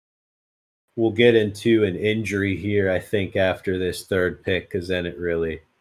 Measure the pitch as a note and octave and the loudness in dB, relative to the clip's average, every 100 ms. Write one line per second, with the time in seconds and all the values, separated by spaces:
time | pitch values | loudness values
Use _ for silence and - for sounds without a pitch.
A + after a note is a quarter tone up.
0 | _ _ _ _ _ _ _ _ _ - | _ _ _ _ _ _ _ _ _ -2
1 | A2+ G#2 A#2+ A2+ G#2+ G2 A#2 A2+ G2+ F2+ | 0 4 6 6 2 0 2 4 2 0
2 | G#2+ G#2+ G2+ G2 G2 F2+ G2+ G#2 F#2+ F2+ | -2 -2 -2 -2 -2 -2 -2 0 0 -2
3 | - G#2 F#2 G2+ F#2+ F2+ - F#2 F2+ F2 | -2 -4 -2 0 0 0 -4 -2 -4 -6
4 | - F#2+ F2+ D#2 - F2+ - G2 F2 F2+ | -4 0 0 -2 -4 -4 -4 -8 -4 -4
5 | F2 - F2 E2 E2 D#2 - _ | -6 -6 -4 -2 -4 -6 -14 _